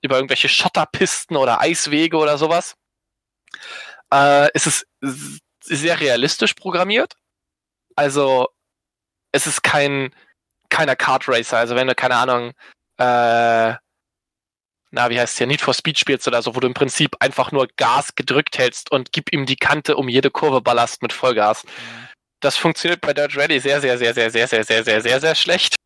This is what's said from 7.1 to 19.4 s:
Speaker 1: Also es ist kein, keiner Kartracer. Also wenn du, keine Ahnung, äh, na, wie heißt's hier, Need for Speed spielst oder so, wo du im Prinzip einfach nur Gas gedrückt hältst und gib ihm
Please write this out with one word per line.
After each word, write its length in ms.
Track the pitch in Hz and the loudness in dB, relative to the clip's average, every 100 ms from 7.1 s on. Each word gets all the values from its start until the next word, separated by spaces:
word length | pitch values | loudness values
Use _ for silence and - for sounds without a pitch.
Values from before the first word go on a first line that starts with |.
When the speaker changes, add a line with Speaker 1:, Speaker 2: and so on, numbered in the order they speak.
| - _ _ _ _ _ _ _ - | -6 _ _ _ _ _ _ _ -2
Speaker 1:
Also 540 | 147 139 139 131 127 _ _ _ _ _ _ _ _ | 0 2 2 2 0 _ _ _ _ _ _ _ _
es 140 | 135 156 | -2 -2
ist 160 | - | -2
kein, 540 | - 147 143 139 131 _ _ _ _ _ _ | 0 0 0 -2 -6 _ _ _ _ _ _
keiner 260 | - 151 127 | 0 0 0
Kartracer. 640 | - 131 - 120 113 117 | 0 0 2 0 0 0
Also 160 | 117 123 | 0 0
wenn 120 | 131 | -2
du, 60 | |
keine 220 | 123 127 123 | -2 0 2
Ahnung, 380 | 127 123 120 - - _ _ - | 2 0 -4 -14 -20 _ _ -2
äh, 760 | 123 123 117 117 117 113 113 117 _ _ _ _ _ _ _ _ _ _ _ | 0 2 2 2 2 2 0 -2 _ _ _ _ _ _ _ _ _ _ _
na, 200 | 127 120 | -2 0
wie 100 | 120 | 2
heißt's 180 | 120 - | -2 0
hier, 100 | 120 | -2
Need 140 | 143 | 0
for 140 | - 123 | 0 -2
Speed 240 | - 147 | -2 -2
spielst 280 | - 135 - | 0 0 0
oder 140 | 120 | -2
so, 140 | 117 123 | -2 -2
wo 40 | |
du 80 | 127 | -2
im 60 | |
Prinzip 420 | 123 139 - 147 - | 0 -2 0 -2 0
einfach 320 | 135 - 127 | -2 -2 -2
nur 160 | 143 127 - | 0 -2 0
Gas 380 | 120 127 143 - | 0 0 -2 -8
gedrückt 420 | 135 147 - - | -2 -2 -2 0
hältst 340 | 127 - - | -2 -2 -4
und 200 | 135 127 | -4 -4
gib 200 | - - | -8 -4
ihm 140 | 156 | -4